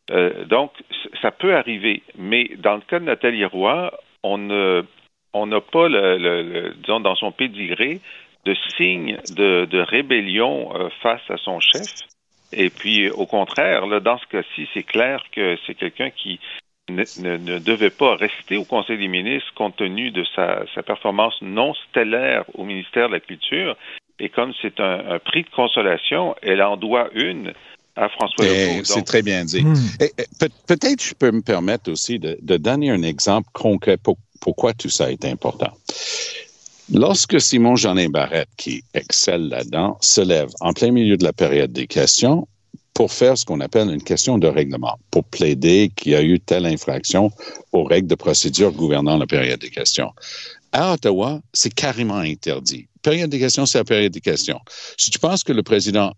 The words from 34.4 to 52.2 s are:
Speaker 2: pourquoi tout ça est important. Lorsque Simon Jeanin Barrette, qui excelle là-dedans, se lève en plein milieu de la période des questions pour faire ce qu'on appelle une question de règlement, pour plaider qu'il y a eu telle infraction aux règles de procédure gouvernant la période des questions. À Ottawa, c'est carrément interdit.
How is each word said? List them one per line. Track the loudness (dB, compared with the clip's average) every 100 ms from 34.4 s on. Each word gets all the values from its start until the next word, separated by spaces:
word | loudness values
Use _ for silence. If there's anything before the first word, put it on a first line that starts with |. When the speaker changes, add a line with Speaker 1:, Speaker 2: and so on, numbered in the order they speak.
Speaker 2:
pourquoi | -4 0 0
tout | 0 -4
ça | 0 -2
est | -2 -6
important. | -4 -4 -4 -6 -6 -14 -10 -8 -8 -8 -12 -16 _ -20 _ 0
Lorsque | 4 4 2 2 2
Simon | 4 4 6 6
Jeanin | 4 2 2
Barrette, | 0 0 -2 -4 -8
qui | -10 -10 _
excelle | -8 -2 0 0 0 -2
là-dedans, | -4 -4 -2 -2 0
se | 2 4
lève | 4 2 0 -2
en | -2
plein | 2 4
milieu | 4 4 4
de |
la | 4
période | 2 2 4 2
des | -2 -2
questions | 2 2 4 4 2 0 _ _ -20 _
pour | 0 0
faire | 4 4 4
ce | -2
qu'on | -4
appelle | 0 2 2
une | -2
question | -2 0 2 4
de | 4
règlement, | 4 0 -2 -6 -6 0
pour | -2
plaider | 0 0 0 4 6 6 4 0
qu'il | 2
y |
a | 4
eu | 4 2
telle | 2 0 2
infraction | -2 -2 -4 0 2 2 -2 -16 -16 0
aux | 2
règles | 4 2 4
de |
procédure | 0 2 2 0 4 2
gouvernant | 4 0 2 4 2
la | 2
période | 2 0 -2
des | -6
questions. | -4 -2 -2 -6 -8 -16 -16 -16 -18 -4
À | 0 0
Ottawa, | 2 2 2 -2 -6 -6
c'est | -2 -2
carrément | -2 -4 -2 -2
interdit. | -2